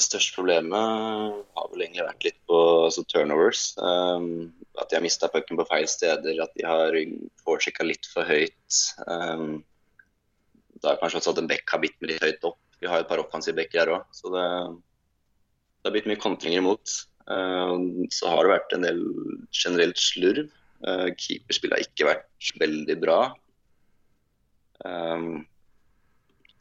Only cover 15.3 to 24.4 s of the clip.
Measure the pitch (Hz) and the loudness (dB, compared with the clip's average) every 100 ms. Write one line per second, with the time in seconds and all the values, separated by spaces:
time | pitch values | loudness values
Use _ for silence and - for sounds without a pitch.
15.3 | _ _ _ _ _ 98 107 107 104 107 | _ _ _ _ _ -4 -2 0 -2 -2
16.3 | 92 82 87 92 104 - - - _ - | -2 0 2 2 2 -2 -10 -12 _ -8
17.3 | - 92 92 90 90 90 90 90 - 90 | -4 -2 0 0 0 -2 -4 -4 -2 2
18.3 | 82 87 98 - 90 87 85 90 95 101 | 4 6 4 2 -2 0 0 -4 -6 -8
19.3 | - - - 90 87 85 - - - 90 | -10 -6 -4 0 4 2 2 0 2 2
20.3 | 113 151 _ _ _ - 92 90 87 - | 2 -2 _ _ _ -4 -2 -2 -4 -6
21.3 | - - - - - 80 - 76 76 - | -8 -4 -4 0 0 -2 0 2 2 -4
22.3 | _ - - 78 76 76 80 80 85 127 | _ -8 -2 0 0 -4 -2 2 4 2
23.3 | - _ _ _ _ _ _ _ _ _ | -2 _ _ _ _ _ _ _ _ _
24.3 | _ | _